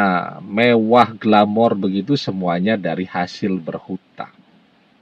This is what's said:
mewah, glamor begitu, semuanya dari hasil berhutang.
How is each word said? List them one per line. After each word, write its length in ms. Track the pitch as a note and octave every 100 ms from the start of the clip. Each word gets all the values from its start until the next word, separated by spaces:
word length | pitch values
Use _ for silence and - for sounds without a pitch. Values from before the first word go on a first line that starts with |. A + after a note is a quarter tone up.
| G2+ F2+ - -
mewah, 720 | F#2 G2+ A#2+ A#2 A2 A#2+ A2 A2
glamor 580 | G#2+ G#2+ G#2 G#2+ A#2
begitu, 460 | G#2+ G2 F#2+ F#2+ C#3+
semuanya 560 | - F#2+ F#2 E2+ F#2+ A2
dari 320 | F2+ D#2+ F#2
hasil 500 | F#2 F2 - G#2 F#2
berhutang. 720 | D#2+ F#2 - F#2 - - - _ _ _ _ _ _ _